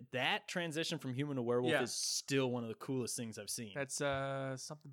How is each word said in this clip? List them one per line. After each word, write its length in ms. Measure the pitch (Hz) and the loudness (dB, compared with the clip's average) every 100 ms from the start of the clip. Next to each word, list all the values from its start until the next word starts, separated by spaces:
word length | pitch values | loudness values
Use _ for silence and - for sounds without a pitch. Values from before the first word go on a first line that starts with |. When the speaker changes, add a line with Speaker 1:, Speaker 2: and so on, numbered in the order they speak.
| - | -2
Speaker 1:
that 360 | 123 139 208 - | 0 2 2 0
transition 480 | 185 170 151 160 160 | -2 -2 0 -2 -2
from 140 | 131 | -2
human 240 | 123 147 135 | 0 0 2
to 40 | |
werewolf 300 | 120 123 127 | 4 4 6
Speaker 2:
Yeah. 120 | - | 4
Speaker 1:
is 100 | 120 | 2
still 580 | - - - - 139 131 | -2 -2 -2 2 4 4
one 120 | 123 | 2
of 60 | 117 | -2
the 60 | - | -6
coolest 400 | - 131 113 - | -2 0 0 -2
things 240 | 113 110 | -4 -6
I've 100 | 101 | -6
seen. 220 | - 113 | -6 -6
Speaker 2:
That's, 280 | 98 135 - | -6 -4 0
uh, 560 | 143 139 139 135 135 131 | 0 0 0 -2 -2 -4
something 340 | - 147 143 | -6 -12 -14